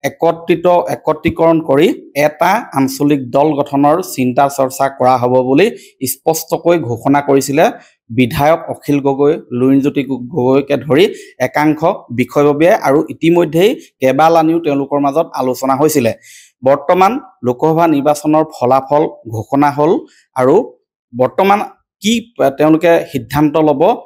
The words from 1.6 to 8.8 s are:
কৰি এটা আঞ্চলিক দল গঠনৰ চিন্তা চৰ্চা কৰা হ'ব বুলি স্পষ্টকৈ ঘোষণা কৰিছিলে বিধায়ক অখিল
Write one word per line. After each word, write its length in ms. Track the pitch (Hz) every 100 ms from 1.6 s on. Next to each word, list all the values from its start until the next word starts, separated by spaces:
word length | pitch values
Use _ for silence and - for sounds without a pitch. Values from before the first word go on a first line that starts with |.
কৰি 260 | 151 139 190 - - 139
এটা 360 | 147 - 175 214 254
আঞ্চলিক 480 | 143 135 - 147 147 123
দল 180 | 139 151
গঠনৰ 420 | 143 139 139 143 165 185 -
চিন্তা 280 | 127 123 139
চৰ্চা 360 | 135 131 - 139
কৰা 260 | 135 127 127
হ'ব 160 | 123 127
বুলি 220 | 127 139 208 - - _ 131
স্পষ্টকৈ 640 | - - 160 - 165 170 175
ঘোষণা 400 | 123 117 135 143
কৰিছিলে 440 | 139 139 135 143 208 - _ _ _
বিধায়ক 500 | 113 123 156 143 165 -
অখিল 280 | -